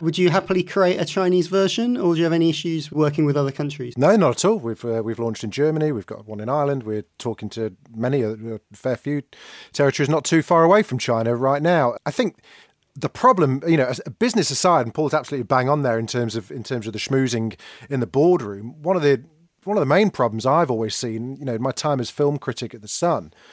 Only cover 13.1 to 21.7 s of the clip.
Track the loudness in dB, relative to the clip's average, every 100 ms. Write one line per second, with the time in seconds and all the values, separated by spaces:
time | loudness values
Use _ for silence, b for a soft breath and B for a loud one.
13.1 | 2 4 4 2 2 2 2 2 -2 -8
14.1 | -2 0 2 0 2 4 4 2 -2 0
15.1 | 0 -2 -6 0 2 2 0 0 -2 -2
16.1 | -2 -2 -4 -8 -12 -8 -8 -6 -8 -2
17.1 | 0 0 0 -4 -6 B B B -4 0
18.1 | 2 4 4 0 -10 -12 -6 -2 2 4
19.1 | 2 0 _ _ _ -4 0 2 4 4
20.1 | 2 0 0 2 2 2 0 -4 -4 -6
21.1 | -6 -8 -8 -6 -4 -4